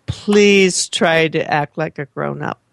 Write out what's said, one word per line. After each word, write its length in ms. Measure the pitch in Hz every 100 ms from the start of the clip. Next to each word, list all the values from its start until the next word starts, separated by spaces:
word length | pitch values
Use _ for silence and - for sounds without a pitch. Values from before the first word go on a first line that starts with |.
| -
please 840 | - - 208 202 196 185 - -
try 400 | - 180 160 160
to 220 | 156 -
act 260 | 151 147 -
like 200 | 160 -
a 60 | 139
grown-up. 560 | 147 147 143 151 - _